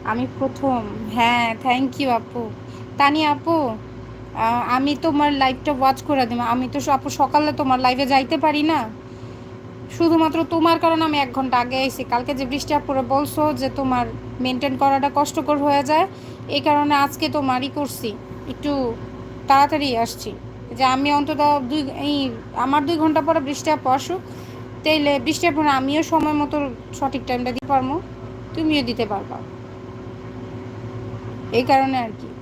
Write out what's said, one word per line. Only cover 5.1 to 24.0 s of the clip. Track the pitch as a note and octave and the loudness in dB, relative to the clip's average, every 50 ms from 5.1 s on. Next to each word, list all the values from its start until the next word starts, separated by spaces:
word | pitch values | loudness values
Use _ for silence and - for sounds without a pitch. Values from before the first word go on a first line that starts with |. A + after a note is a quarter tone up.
| D4 C#4+ D4 D4 D4 | 2 4 4 4 4
লাইভটা | C#4 C4+ C4 C4 B3+ - D4+ | 4 4 2 2 0 -2 -2
ওয়াচ | D4 B3+ C4 C4+ C4+ C4 - | 0 4 4 2 2 2 0
করে | - D4 C4+ B3+ | 0 2 2 2
দিব। | A3+ A#3+ A#3+ | 0 0 -2
আমি | A#3+ A3+ A#3+ B3 B3+ B3 | 0 0 0 0 0 -2
তো | - C#4+ | -4 -4
স-, | B3+ D#4 | 0 2
আপু, | C#4+ C4 - D4 | 2 2 0 -4
সকালে | - - C#4+ C4 - D4+ D4+ D4+ | 0 0 0 4 4 4 2 2
তোমার | C#4+ A#3 D4 C4 B3+ B3+ | 0 0 2 2 2 2
লাইভে | C4 B3+ B3+ B3+ C#4 | 4 2 2 2 2
যাইতে | B3 C#4 C4+ C4+ - D#4+ D4+ | 4 4 2 4 2 0 2
পারি | D4+ D#4 D4 D4 D4+ | 2 2 2 4 2
না, | D#4+ D#4+ D4 A#3 A3+ - - - - - - - - - - - - - - - - - - - - - - | 2 2 2 0 -4 -8 -14 -14 -16 -16 -14 -14 -14 -14 -14 -16 -16 -16 -16 -16 -16 -16 -14 -14 -14 -2 2
শুধুমাত্র | E4+ E4 D#4+ E4 D#4+ D#4+ C#4+ D#4+ E4 E4 | 4 6 6 6 4 4 2 0 0 0
তোমার | E4 E4 D#4+ E4+ E4 E4 | 2 4 4 4 4 6
কারণে | E4+ E4 E4 D#4+ D#4+ | 4 4 4 4 2
আমি | D#4+ D4+ C#4+ | 2 2 2
এক | C#4 B3+ B3+ | 0 0 0
ঘন্টা | C4+ C4 C4 B3 B3 | -2 -2 2 2 2
আগে | A#3+ B3 B3+ C4 | 2 2 0 0
আইছি। | C4 C4+ A3+ - - | 0 0 -2 -4 -4
কালকে | - A#3+ A#3+ B3 B3+ C#4+ | 0 0 0 0 -2 -4
যে | B3+ C#4 | -4 -2
বৃষ্টি | A#3+ C4 C#4+ - - D4+ | -2 -2 -4 -2 0 0
আপুরে | D4 D4 - C#4 C4 | 0 0 0 0 0
বলছো | B3 A#3 C4+ C4+ D4 C#4 - - D4+ D4+ D4+ | 0 2 2 2 2 0 0 2 2 2 2
যে | A#3+ C4+ C4 - | 0 -2 -4 -2
তোমার | - C#4 C4 B3+ B3 A#3+ A3+ A3+ - - - - - | -2 -2 0 0 0 0 -2 -4 -10 -12 -12 -8 -4
মেইনটেইন | B3 B3+ B3+ B3 C#4+ C#4 C4 B3 | -2 -2 -2 0 -2 -2 0 2
করাটা | C#4 C#4 C#4 C#4 C4 C#4+ C#4+ | 4 4 4 4 2 2 2
কষ্টকর | C#4+ D4 C#4+ - D#4+ D4 - D4 C#4+ | 2 0 2 0 -4 0 0 2 2
হয়ে | C#4 D4 C#4+ C#4+ C#4 | 4 4 4 4 4
যায়, | B3+ D4+ D#4 F4+ F#4+ - - - - - - - - | 4 4 4 4 2 -2 -12 -14 -14 -14 -14 -10 -4
এই | - C#4+ | -4 0
কারণে | C#4 D4+ D4 D4 D4 D4 D4 | 2 4 4 4 4 4 4
আজকে | C#4+ C#4 C#4 C#4+ - D#4+ D4+ | 4 2 2 0 -2 -2 -2
তোমারই | C4 D4+ C#4 C4 B3+ B3+ B3+ C#4 B3+ | 0 0 0 0 0 0 -2 -4 -4
করছি, | D4 D4 C4 - - - A3 G3+ A#3+ - - - - - - | -4 -4 -4 -6 -6 -6 -8 -8 -8 -12 -14 -14 -12 -10 -12
একটু | B3 - - D4 C#4+ C#4 C4 A#3 A3+ - - - - - - - - - - - | -10 -6 -2 -2 0 0 0 -2 -4 -6 -8 -12 -12 -12 -12 -12 -14 -14 2 4
তাড়াতাড়ি | C#4 C4+ C#4+ C#4+ D#4+ D4+ C#4+ C#4+ B3 A3+ | 6 6 6 6 4 0 0 0 2 0
আসছি, | A#3 A3+ - - - A3 F#3 - - - - - - - A#3+ A3+ | 0 -2 -4 -8 -10 -10 -10 -10 -14 -16 -16 -14 -14 -12 -2 2
যে | C4 | 2
আমি | B3+ B3+ C4 C#4 C#4+ D4 | 4 4 4 4 4 4
অন্তত | D4 C#4+ C#4 D#4 C4 D4 D4 D4 C#4+ C4 B3 | 2 2 0 0 2 4 4 4 2 0 -2
দুই, | C#4 D#4 | -2 -2
এই, | C#4+ C4 - - C#4 D4 D4 C#4+ C#4 B3+ A#3 - - - - | -2 -4 -6 -4 -2 0 0 0 0 -2 -4 -6 -12 -10 -4
আমার | - A#3+ C4 C#4 D4+ D4 | -2 0 2 2 2 2
দুই | C#4 E4+ D#4 | 2 0 2
ঘন্টা | D#4 D#4+ D#4 D#4 | 2 4 4 4
পরে | C#4+ D4+ D#4+ E4 | 4 4 2 2
বৃষ্টি | C4+ C4+ D4 - - D#4+ | 2 -2 -4 -4 0 0
আপু | D4+ D4 - C4 | 0 2 2 2
আসুক, | B3+ C4+ | 2 2